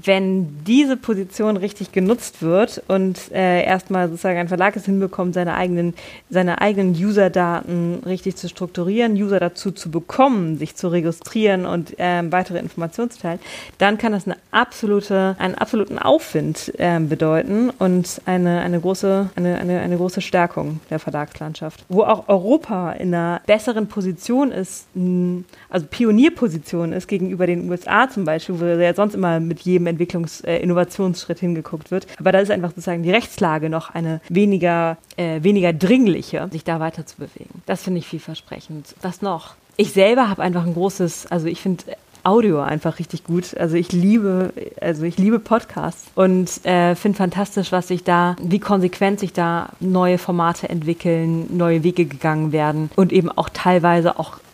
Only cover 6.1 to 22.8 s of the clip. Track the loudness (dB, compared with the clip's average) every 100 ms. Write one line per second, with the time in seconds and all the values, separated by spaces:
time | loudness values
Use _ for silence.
6.1 | -20 _ 0 0 2 0 2 2 2 2
7.1 | 4 4 4 0 -2 -4 -2 -2 -4 -6
8.1 | -6 -6 -8 -12 -10 -8 -4 -2 0 2
9.1 | 0 0 0 0 -4 -6 -6 -6 -6 -4
10.1 | 2 4 4 0 -2 -6 -6 -2 0 0
11.1 | -4 -6 2 2 2 0 -4 -6 -4 -2
12.1 | 0 0 -2 -2 -6 -8 -8 -8 -6 -8
13.1 | -6 -8 -8 -10 -16 -18 0 0 2 0
14.1 | -2 -4 -8 _ 0 0 -2 0 0 0
15.1 | 0 0 0 -4 -2 -2 -2 -2 -2 2
16.1 | 2 2 -4 -2 -4 -8 -2 0 2 0
17.1 | 0 2 0 0 0 0 0 2 2 0
18.1 | -6 -2 0 2 0 0 -2 -2 0 0
19.1 | 0 0 -2 -2 -2 -2 -2 -2 -2 -2
20.1 | -4 -2 0 0 -2 -6 -8 -8 -8 -6
21.1 | -6 -8 -10 -12 -10 -12 -14 -2 0 2
22.1 | 2 2 0 4 0 0 -4